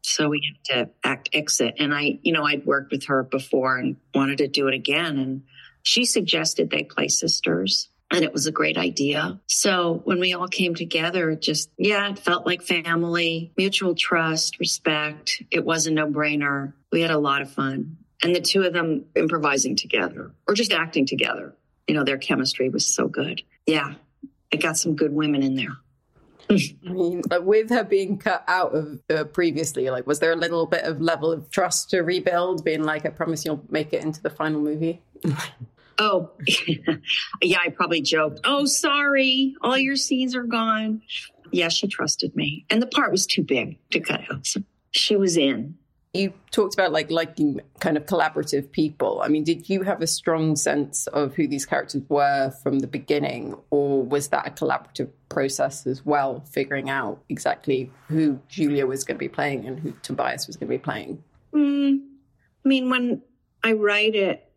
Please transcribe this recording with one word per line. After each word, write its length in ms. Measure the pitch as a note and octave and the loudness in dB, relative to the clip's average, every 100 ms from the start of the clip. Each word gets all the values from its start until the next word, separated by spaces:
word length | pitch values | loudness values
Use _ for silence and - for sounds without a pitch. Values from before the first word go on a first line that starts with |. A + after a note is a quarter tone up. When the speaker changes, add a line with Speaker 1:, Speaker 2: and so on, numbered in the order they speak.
| - | -4
Speaker 1:
So 220 | - D3+ | 0 0
we 140 | D3 C#3+ - - | 0 -4 -10 -4
had 80 | B2+ | -2
to 140 | A#2 _ | -2 _
act 280 | C3 C3+ - | -4 -4 -4
exit. 440 | D3+ D3+ - A#2 - | -4 -2 0 0 0
And 160 | D3 | 0
I, 240 | C#3+ D3 C#3 | 0 0 0
you 120 | F3 | 0
know, 100 | D#3+ | 2
I'd 220 | D3 D3 C#3+ | 0 -2 0
worked 260 | C#3 C#3 | 0 0
with 140 | C#3+ - | -8 0
her 160 | C3+ | 0
before 560 | C3 C3+ C3 C#3 C3 B2+ | 0 -4 0 0 2 0
and 180 | B2+ C3+ _ | -2 -6 _
wanted 220 | C3+ C3+ C#3+ | 0 0 2
to 120 | C#3 | 0
do 200 | C#3+ C3+ | 2 0
it 60 | |
again. 440 | C3+ - D3+ E3+ C#3 | 0 0 0 0 -2
And 260 | C3 C3+ - - - _ | -2 -4 -10 -20 -20 _
she 220 | - - | 0 2
suggested 640 | B3 - E3+ E3+ D#3+ - D#3+ | 2 0 0 0 0 0 0
they 140 | D3+ | -2
play 260 | - - - | -2 -2 0
sisters. 800 | - E3 - - E2+ - - - _ _ | 0 2 0 0 0 0 -2 -2 _ _
And 120 | F3 | 0
it 80 | D#3+ | 2
was 160 | - D3 | 0 -2
a 60 | |
great 240 | D#3 D#3 - | 0 0 0
idea. 640 | F3 D3+ C#3 D3 F3 F#3+ - | -2 0 0 0 -2 -6 -2
So 560 | - G#3 F#3 E3+ E3 | 2 4 4 2 0
when 160 | - F3+ | 0 2
we 140 | F3+ | 2
all 120 | F3 F3+ | 0 -4
came 280 | - F3+ | 0 0
together, 560 | E3 E3 E3 E3 F3+ D#3+ | 0 -2 -2 0 0 0
it 100 | D#3 | 0
just, 300 | - D#3 - - | -2 -2 -4 0
yeah, 320 | F#3+ G#3 G3+ | 2 2 0
it 80 | G3+ | -2
felt 260 | - E3+ | 0 0
like 160 | - F3+ | 0 -4
family, 920 | - F3 D#3+ E3 E3+ E3+ E3 E3 E3 - | -2 -2 0 0 2 0 0 -2 -4 0
mutual 380 | G3 G3 F#3+ | 0 2 0
trust, 640 | E3+ - F3 D#3+ D#3 - - | 0 0 2 2 0 -2 -2
respect. 840 | E3+ - E3 D3+ D3+ D3+ - - - | -4 -2 0 0 -2 -6 -6 -6 -2
It 140 | E3+ | -2
was 220 | E3 E3 D#3+ | 2 0 2
a 40 | |
no-brainer. 840 | D#3 D3+ D3 D3+ D3 C#3+ C#3 C#3 - _ | 2 0 0 0 0 0 -2 -6 -12 _
We 80 | E3 | 0
had 100 | E3 | 2
a 80 | D3+ | 2
lot 220 | D3 C#3 | 2 0
of 100 | C#3 | -2
fun. 460 | - C3+ C3+ C#3+ D#3+ - _ | -4 -2 -2 -8 -12 -20 _
And 140 | E3+ F3 | 0 2
the 60 | |
two 200 | E3+ G3 | 2 2
of 100 | F#3 | 2
them 320 | E3+ E3 D3+ - - | 0 0 -2 -2 -2
improvising 580 | D#3+ E3 D3 C#3 C3 | 0 0 0 0 0
together 580 | G#2 - A2 F2+ - - - - | -2 0 -2 -2 -6 -16 -8 -2
or 60 | |
just 200 | G#3 A3+ | 0 2
acting 320 | F3 E3 D#3 C3+ | 0 0 0 0
together, 480 | D#3 - - - - _ _ - | 0 -2 -2 -10 -18 _ _ -2
you 60 | |
know, 100 | D3+ | 0
their 140 | C3+ C#3 | 0 -2
chemistry 500 | - C3+ C3+ - C3 | -2 0 0 0 -2
was 180 | - - | 0 0
so 220 | - - | 0 0
good. 320 | - D3+ F3 - _ - | -2 -4 -6 -12 _ 0
Yeah, 280 | D#3 C#3 C#3 _ _ - _ _ | 0 0 -10 _ _ -20 _ _
it 80 | D3+ | -2
got 180 | E3 D#3+ | 0 0
some 200 | F3 D3+ | -2 0
good 180 | D3+ | 2
women 280 | D3 D3+ C#3+ | 2 0 2
in 120 | C3+ | 2
there. 240 | C3+ - - _ _ _ _ _ _ - G3 C3+ - F3+ | 0 -4 -10 _ _ _ _ _ _ 2 2 2 -6 -8
Speaker 2:
I 60 | |
mean, 300 | F#3 F3 F3+ - | 0 0 0 0
like, 120 | F3 | 0
with 280 | F3+ G#3+ A3 | 4 4 4
her 140 | A#3 | 0
being 340 | G#3 G3 F#3+ G3 | 2 2 2 -2
cut 260 | A3 F#3 - | 0 -2 0
out 260 | F3+ F3 | 2 2
of, 260 | D3+ D3+ D3 _ | 0 -4 -10 _
uh, 140 | D#3 | 0
previously, 680 | D3+ - E3+ D3 - C#3 C3 | 0 0 0 2 -2 -2 -2
like, 160 | B2+ B2+ | -2 -2
was 120 | D3 | 2
there 140 | E3 | 2
a 40 | E3 | 2
little 300 | E3+ E3+ E3 | 0 0 0
bit 180 | E3+ | 0
of 160 | D#3+ D3 | 0 0
level 320 | E3 E3 D#3 | 0 2 0
of 180 | D#3+ - | -2 -2
trust 400 | - F3 - - | 0 0 0 0
to 100 | F#3+ | 0
rebuild, 640 | E3+ F#3 F#3 F3 F3+ F3 | 2 2 2 2 0 0
being 200 | D#3+ D#3 | 0 0
like, 220 | D#3 D#3 D3+ | 0 -2 -4
"I 40 | |
promise 340 | D#3 E3 D#3 | -4 -4 -2
you'll 200 | - D3 - | -4 -6 -2
make 240 | D#3 D#3 | -4 -2
it 100 | E3 | -2
into 200 | D#3 D#3 | -2 -4
the 80 | D#3 | -6
final 300 | - D#3 D3+ | -2 -2 0
movie"? 420 | D3 D3+ E3 E3+ _ - | 0 0 -2 -4 _ -8
<laughs> 80 | E3+ C#3+ - - A#2+ _ _ - | -4 -4 -6 -12 -18 _ _ 0
Speaker 1:
Oh, 360 | G#3+ F#3+ E3+ - - - - E3 - | 2 0 -2 -6 -2 -2 0 -2 -2
<laughs> 520 | D3+ - - - - | -4 -2 -4 -4 -2
yeah, 180 | F#3 F3+ | 0 2
I 40 | F3 | 0
probably 340 | E3 F3 E3 | -2 -2 0
joked, 380 | C3+ D#3+ D3+ D3+ | 0 0 0 0
"Oh, 220 | B3 C#4+ | 0 2
sorry, 880 | C#4+ - D#4 C#4+ C#4+ C#4 C4 C4 C4+ C4+ | 2 0 2 2 4 4 4 2 0 0
all 160 | A#3+ C4 | 0 2
your 160 | C4+ | 2
scenes 400 | C#4 - C4 B3+ | 0 0 0 0
are 80 | B3+ | -2
gone." 600 | A#3+ A#3 A3+ A3 A3 A3 - - - _ - | -2 0 0 0 0 -4 -6 -12 -12 _ -2
Yeah, 160 | F3 E3 | 0 2
she 180 | D#3+ G3 | 0 -2
trusted 480 | - A3+ - - | -2 -2 -2 -2
me. 320 | - D3 D3+ - | -2 -4 -6 0
And 140 | A3 | 0
the 60 | A#3+ | 2
part 240 | - F#3 | 2 2
was 140 | F#3+ - | 2 0
too 180 | - | 0
big 340 | D#3+ C3 C#3+ D#3+ _ | 2 0 0 -10 _
to 80 | E3+ | -4
cut 220 | - - - | -2 -6 -4
out. 160 | C#3 | -8
So 160 | - G3+ G3 _ _ | -4 -6 -6 _ _
she 240 | - - | -2 2
was 220 | G#3 G3 E3+ | 4 4 4
in. 400 | C#3 A#2 C#3 E3 _ _ _ | 2 2 -6 -12 _ _ _
Speaker 2:
You 200 | F#3 G3 - _ | -2 -2 -4 _
talked 240 | - G3+ | 0 2
about, 160 | - F3+ | 2 2
like, 200 | D#3 D#3 | 2 0
liking 500 | E3 D#3+ - D3+ C#3 - - | -2 -2 0 0 0 -8 -4
kind 160 | F3 D3+ | 0 0
of 100 | D3 | 0
collaborative 640 | F3 D#3 D#3 D3 C#3+ C#3+ | 2 2 0 -2 -2 -2
people. 480 | - D#3 D#3 G#2+ - | 0 0 2 0 0
I 60 | F#2+ | 2
mean, 160 | D3+ | 2
did 240 | D#3 E3+ - | 2 -2 -2
you 140 | G3 | -2
have 180 | F#3 F#3 | 0 -2
a 60 | E3 | -2
strong 480 | - - D#3+ D#3+ D3+ | -2 0 2 2 2
sense 500 | - D3 C#3+ - - | 2 0 -2 -4 -4
of 260 | C#3+ C#3+ | 0 0
who 120 | C#3 C#3+ | 0 0
these 200 | C#3+ - | -2 -2
characters 360 | C#3+ - C#3 C3+ | -2 -2 -6 0
were 440 | C#3+ C#3+ C#3 C3+ - | 2 4 2 0 -2
from 180 | D3 C3+ | -2 0
the 60 | C3+ | -2
beginning, 680 | D3 - D3 C#3+ A#2+ - - _ | -6 0 0 0 -4 -8 -12 _
or 320 | D3 C#3+ C#3 | 2 4 2
was 260 | B2 C#3+ C#3+ | 2 -2 0
that 180 | - C#3 | -2 -2
a 20 | |
collaborative 600 | - C#3+ C3+ - - C3+ _ _ | -4 -2 -2 -4 -8 -8 _ _
process 580 | - C3+ - C3+ - B2+ | -2 -2 0 -2 -2 -6
as 180 | C3 | -4
well, 400 | D3+ D3 C#3 C3+ - | 0 2 0 -4 -6
figuring 360 | - C3+ C#3 C3 | -4 -2 -4 -2
out 340 | C3+ A2+ - _ | -4 -4 -8 _
exactly 640 | B2 - - - C3 C3 - - | -4 -2 -2 -2 -2 -4 -14 -4
who 320 | D#3 D#3 C3+ _ | 2 2 0 _
Julia 380 | - D3+ C#3+ C3 | -2 0 2 0
was 180 | C3+ | -2
gonna 140 | - - | -4 -4
be 100 | C#3 | -4
playing 380 | - C#3+ C3+ A2 | -2 -2 -4 -8
and 120 | C3+ | -8
who 140 | D#3 - | -10 -10
Tobias 440 | - C3+ B2 B2+ - | -8 -2 -2 -2 -8
was 100 | - | -10
gonna 140 | B2+ | -6
be 80 | B2 | -4
playing? 440 | - G#2+ - - - _ _ | -4 -6 -8 -14 -16 _ _
Speaker 1:
Mm, 480 | D4+ C#4+ C#4+ C#4 C#4 C#4 - _ _ _ _ | 0 2 2 2 0 -2 -20 _ _ _ _
I 40 | C4+ | 0
mean, 220 | C4+ B3+ | 2 2
when 320 | B3+ B3 - - _ _ _ | 0 0 -2 -6 _ _ _
I 100 | A3+ | 0
write 420 | A3 G#3 G#3 G#3+ | 2 4 4 2
it 340 | G#3+ G3 - _ | 2 0 -2 _